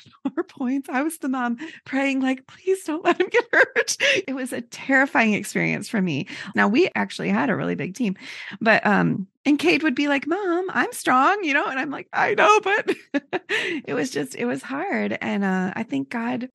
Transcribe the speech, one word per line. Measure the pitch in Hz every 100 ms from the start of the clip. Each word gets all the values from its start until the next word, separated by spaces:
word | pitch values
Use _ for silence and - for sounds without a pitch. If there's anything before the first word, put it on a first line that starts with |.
| -
<laughs> | _ 277
four | - 370
points. | - 247 277 269
I | 262
was | 311 -
the | 285
mom | 262 240 233 330 - -
praying, | 269 277 269
like, | 262 262 -
"Please | - 370 381
don't | - 311 349
let | 339
him | 403
get | 466 466
hurt." | 311 - - 523 - 554 539 -
It |
was | 262 254
a | 254
terrifying | - - - 269 277 294 220 196
experience | 202 196 165 160 -
for | 214
me. | 185 139 190 - - 208
Now, | 202
we | 240 359 220
actually | 196 - 170
had | 202 262
a | 139
really | 165 175
big | 175
team, | 190 226 190 - - - 196
but, | 226 208
um, | 214 190 170 156 190 _ 269
and | 294
Cade | 330 302
would | 311 247
be | 285
like, | 277 294
"Mom, | 370 403 339 381
I'm | - 415
strong," | 494 - 254 285 415
you | 330
know? | 285 311
And | 262
I'm | 277
like, | 285 -
"I | - -
know," | 415 415 427
but | 392 415 - - -
<laughs> | 285 - - - 427 381 320 -
it |
was | 262 262
just, | 285 269 -
it | 240
was | 262
hard. | - 269 381 240 208 220
And, | 220 208
uh, | 196 185 185 -
I |
think | 226 277 269
God, | 240 233 254 254